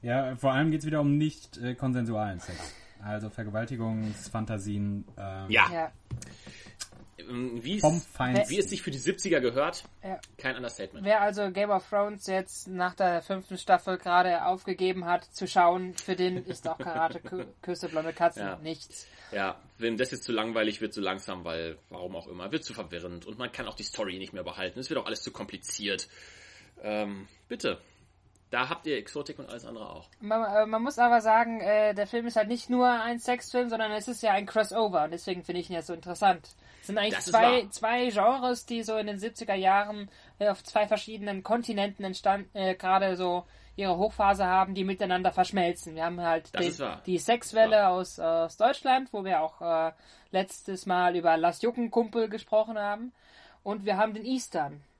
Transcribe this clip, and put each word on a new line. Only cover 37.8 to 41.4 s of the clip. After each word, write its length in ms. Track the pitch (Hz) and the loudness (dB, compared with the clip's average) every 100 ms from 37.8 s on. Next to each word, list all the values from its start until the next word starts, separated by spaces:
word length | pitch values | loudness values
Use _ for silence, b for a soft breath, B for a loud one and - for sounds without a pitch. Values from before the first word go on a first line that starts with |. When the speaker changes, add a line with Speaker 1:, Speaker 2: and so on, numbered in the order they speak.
| 220 240 247 | 0 2 2
Speaker 3:
Genres, 540 | 208 208 269 254 247 - | 4 4 4 0 -2 -4
die 160 | 233 | -6
so 120 | 214 220 | -4 -4
in 100 | 208 | -4
den 100 | 202 | -4
siebziger 380 | 214 233 226 196 | -8 -8 -4 2
Jahren, 540 | 190 196 208 208 202 b b b | 4 4 2 -6 -12 b b b
äh, 100 | 208 | 0
auf 160 | 196 | 0
zwei 240 | - 220 208 | -2 0 2
verschiedenen 540 | 214 - 220 208 196 | 0 -2 -8 -6 -6